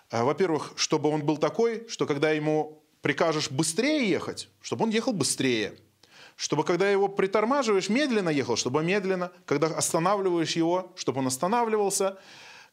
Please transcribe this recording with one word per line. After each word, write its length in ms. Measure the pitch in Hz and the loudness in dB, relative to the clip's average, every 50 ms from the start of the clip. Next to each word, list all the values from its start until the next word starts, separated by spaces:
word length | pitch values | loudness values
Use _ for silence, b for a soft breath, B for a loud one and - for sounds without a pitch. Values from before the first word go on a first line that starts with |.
| B B | B B
э, 120 | 117 117 117 | -2 0 2
во-первых, 480 | 139 151 151 190 175 156 135 - - - | 2 2 2 2 2 0 -2 -2 -6 -6
чтобы 320 | - - - 160 147 139 151 | -4 -2 0 0 2 2 2
он 160 | 151 151 147 | 0 0 0
был 120 | 156 151 | 0 0
такой, 480 | 135 156 151 - - 233 233 226 226 226 - | 2 0 0 2 2 0 0 0 -4 -8 -8
что 160 | - - 147 | -4 -4 -2
когда 260 | 147 147 143 156 156 | -2 0 0 2 2
ему 500 | 156 151 151 151 156 156 151 151 156 - _ _ _ _ | 2 2 0 0 0 0 -2 -4 -8 -20 _ _ _ _
прикажешь 500 | - 139 143 - 175 165 151 156 - - | -2 -2 2 2 2 2 2 0 -2 -4
быстрее 580 | 131 135 165 - - 220 247 294 311 302 240 190 | -2 -2 -2 0 0 0 0 2 2 2 2 0
ехать, 380 | 151 - - - 90 - - - _ _ | 0 0 -2 -6 -10 -10 -12 -16 _ _
чтобы 240 | - - - 117 208 | -10 -6 -4 -2 -2
он 60 | 226 | 0
ехал 200 | 208 226 220 269 | 0 0 0 0
быстрее. 640 | 214 165 127 - - - 131 131 120 110 101 85 - - - _ _ _ B B B B B B B | -2 0 0 -2 0 0 0 2 2 0 -2 -4 -8 -12 -20 _ _ _ B B B B B B B
Чтобы, 260 | B - - 151 143 156 | B -6 -4 -2 0 0
когда 260 | - 180 175 196 202 | 0 2 2 2 2
его 200 | 202 196 202 190 | 2 2 2 0
притормаживаешь, 800 | 196 190 190 190 208 214 214 233 285 294 254 220 202 190 170 - | 0 -2 -2 0 2 2 2 2 2 0 2 2 2 0 2 0
медленно 400 | 214 277 302 269 226 208 185 165 | 0 0 2 2 0 0 0 0
ехал, 260 | 151 139 117 120 113 | 0 0 0 0 0
чтобы 260 | - - 127 131 151 | -2 0 0 0 0
медленно. 480 | 160 175 196 214 185 190 190 180 180 180 - - - | 0 2 0 0 0 0 -2 -2 -4 -6 -10 -10 -4
Когда 220 | - 143 147 160 | -2 0 0 0
останавливаешь 880 | 156 160 151 - - - 165 165 185 208 196 190 185 175 170 160 156 - | 0 0 -2 -2 0 0 2 2 2 2 2 0 0 0 0 0 0 0
его, 380 | 165 165 165 175 185 190 - - | 0 0 2 0 0 -2 -6 -10
чтобы 240 | - - - 123 135 | -8 -4 -4 -2 0
он 80 | 131 | 0
останавливался. 920 | 127 127 - 175 185 233 240 233 220 214 214 202 190 196 - 196 190 190 B B B B B B B B B B B | -2 -2 -2 -2 0 0 0 0 0 0 0 0 0 0 0 0 -2 -2 B B B B B B B B B B B